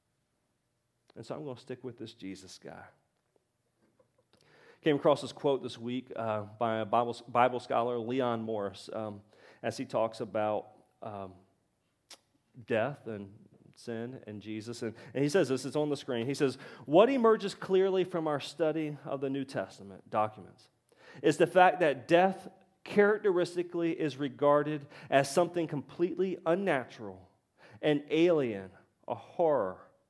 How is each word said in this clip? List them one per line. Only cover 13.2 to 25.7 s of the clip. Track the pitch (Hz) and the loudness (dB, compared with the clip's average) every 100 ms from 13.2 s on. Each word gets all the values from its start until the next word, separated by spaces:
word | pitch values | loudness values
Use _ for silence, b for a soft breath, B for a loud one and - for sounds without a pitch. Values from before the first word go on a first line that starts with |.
| 101 104 - _ - | -12 -18 -20 _ -20
sin | - - 113 120 131 - | -16 -10 -8 -8 -12 -14
and | 107 | -14
Jesus. | 104 107 110 117 | -10 -10 -10 -8
And, | 117 104 B 127 | -8 -10 B -2
and | |
he | 147 | 2
says | 190 135 | 4 2
this, | 131 139 | 0 -2
it's | 151 | -2
on | 151 | -2
the | 139 | -4
screen. | - 120 117 | -4 -4 -2
He | 135 | 0
says, | 139 - B B - | 0 0 B B 4
"What | 160 233 | 6 6
emerges | 269 226 220 196 - | 6 4 4 0 -8
clearly | - 190 190 185 | 0 2 4 2
from | 180 180 156 | 0 -2 -2
our | 143 | -2
study | - - 160 156 151 147 | -4 -2 0 0 -4 -6
of | - 139 | -8 -4
the | 139 | -4
New | 139 | -4
Testament | 135 123 95 - 98 92 - | -4 -6 -6 -10 -18 -18 -4
documents | 110 107 107 90 - _ _ _ B B B | -2 -2 -4 -18 -20 _ _ _ B B B
is | 160 151 | 0 4
the | 170 | 4
fact | 180 180 180 | 6 6 6
that | 160 131 110 | 2 0 4
death | 170 190 185 - - _ _ | 6 6 0 -10 -20 _ _
characteristically | - 208 208 214 208 175 170 175 175 175 165 | -2 4 4 4 2 2 0 -2 -6 -2 -2
is | - 156 127 | -2 -4 -2
regarded | 143 120 143 147 147 151 139 B B | -6 2 4 6 2 -4 -8 B B
as | 139 139 | 4 4
something | - 170 175 | 2 2 0
completely | 160 | -2